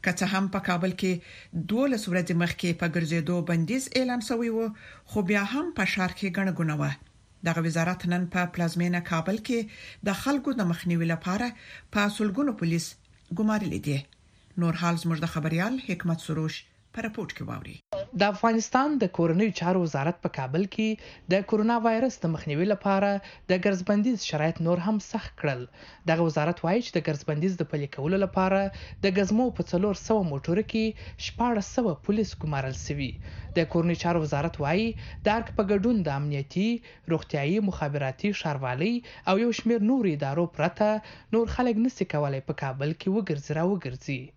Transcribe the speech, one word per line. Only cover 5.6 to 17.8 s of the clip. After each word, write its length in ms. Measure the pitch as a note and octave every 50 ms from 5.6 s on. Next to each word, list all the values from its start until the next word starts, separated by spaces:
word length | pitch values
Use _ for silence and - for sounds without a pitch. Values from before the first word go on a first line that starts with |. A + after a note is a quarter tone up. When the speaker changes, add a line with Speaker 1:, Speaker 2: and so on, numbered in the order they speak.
| E4 F4 D#4
Speaker 1:
په 120 | - F#3+ F3+
ښار 240 | - G3+ F#3 F3+ F#3
کې 180 | - G3+ F#3+ F3
ګڼه 160 | G3+ G3 F#3+ E3 D#3
ګوڼه 160 | E3 D#3 D3+ D3
وه. 120 | D3 C#3+ C#3 - - - _ - _ _ _ _ - E3
دغه 140 | E3 E3+ D#3+
وزارت 400 | E3 D#3+ E3 E3 F3 F#3 F3+ - F3 F3
نن 120 | F3+ F3+ F3 -
په 160 | F#3 F3+ F3 -
پلازمینه 480 | F3 E3+ E3 E3 F3 F3 F3 F3 F3 F3 -
کابل 260 | E3+ D#3+ E3 F#3+ G3+
کې 220 | A3 G#3+ - A#3+ A#3 A3 A3 - - - - - - - G3+
د 100 | G3 F#3+ -
خلکو 320 | C4 C#4+ C#4 - D4 C4+
د 120 | B3 G3 E3+
مخنیوي 400 | E3+ - - F3 E3+ E3 E3 E3 E3
لپاره 380 | E3 - F#3 F#3 G#3+ A#3+ B3 A#3 - - - - - - - -
په 160 | G#3 G#3 G#3 G#3
سلګونو 400 | - G#3+ G#3 F#3 A#3+ D4 C#4 A3 G#3+ F3
پولیس 260 | E3+ E3 E3+ E3 - - _ _ _ - _ _ _ E3+
ګمارلي 420 | E3 G#3+ G#3+ G#3+ G#3+ G#3 E3 - - -
دي. 140 | D3 C#3+ C#3 C#3 _ - _ _ _ _ _ _ _ - F3+ E3+
نور 180 | E3 D#3+ E3 E3+
حال 160 | E3+ E3+ E3 -
زموږ 140 | E3+ E3 D3+
د 120 | E3 E3 -
خبریال 420 | E3 D3 D#3 E3 E3 F#3 A3+ B3+ C4 B3+
حکمت 400 | - F3+ F3 - E3+ E3 E3 -
سروش 320 | - D3+ D#3 D#3 D#3 - - - _ _ _ _ _ -
په 80 | A#3 A3+
رپورټ 280 | A3 A3 A#3+ F#3 - -
کې 100 | - - -
واوري. 240 | A#2 - - - - -